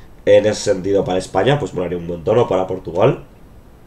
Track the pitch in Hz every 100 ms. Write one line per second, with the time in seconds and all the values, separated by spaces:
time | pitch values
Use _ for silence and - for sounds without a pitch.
0 | - - - 104 107 104 104 95 92 98
1 | 85 92 - 95 117 143 95 87 87 87
2 | 85 85 78 113 117 92 92 92 85 85
3 | 120 170 - - - - - -